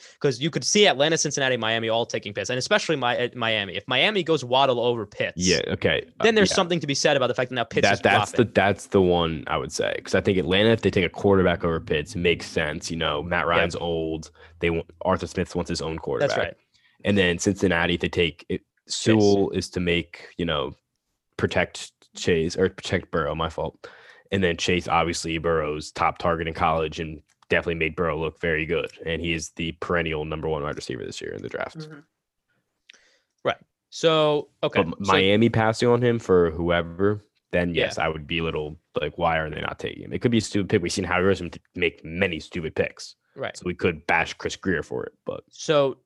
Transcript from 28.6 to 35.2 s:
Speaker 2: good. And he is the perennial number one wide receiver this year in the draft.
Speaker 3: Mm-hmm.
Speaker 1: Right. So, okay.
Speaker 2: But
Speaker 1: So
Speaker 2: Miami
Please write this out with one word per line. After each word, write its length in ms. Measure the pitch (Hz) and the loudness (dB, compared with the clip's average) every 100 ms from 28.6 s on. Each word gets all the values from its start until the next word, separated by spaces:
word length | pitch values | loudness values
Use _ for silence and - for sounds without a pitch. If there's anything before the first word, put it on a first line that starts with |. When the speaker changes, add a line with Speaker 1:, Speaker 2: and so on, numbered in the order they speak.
| 78 | -2
Speaker 2:
good. 260 | 82 76 - 80 | -4 -4 -8 -8
And 160 | 82 | -4
he 120 | 85 | -2
is 160 | 82 - | -4 -6
the 220 | - 82 | -8 -8
perennial 520 | 80 - 87 82 78 78 | -8 -2 -2 0 -4 -6
number 220 | 78 78 | -6 -4
one 140 | 76 | -4
wide 120 | 73 69 | -4 -8
receiver 300 | - 62 50 | -8 -10 -10
this 160 | - | -10
year 100 | 50 | -10
in 120 | 50 | -10
the 40 | - | -10
draft. 300 | - - 160 | -8 -8 -10
Speaker 3:
Mm-hmm. 220 | 156 151 - _ _ _ _ _ _ _ - _ _ _ _ _ | -16 -18 -20 _ _ _ _ _ _ _ -20 _ _ _ _ _
Speaker 1:
Right. 140 | 135 - _ _ _ | -4 -4 _ _ _
So, 580 | - 165 160 151 147 - _ | -2 2 4 4 2 -4 _
okay. 180 | 151 - | -2 0
Speaker 2:
But 220 | 80 - 98 | 0 -2 2
Speaker 1:
So 80 | |
Speaker 2:
Miami 360 | 95 | 4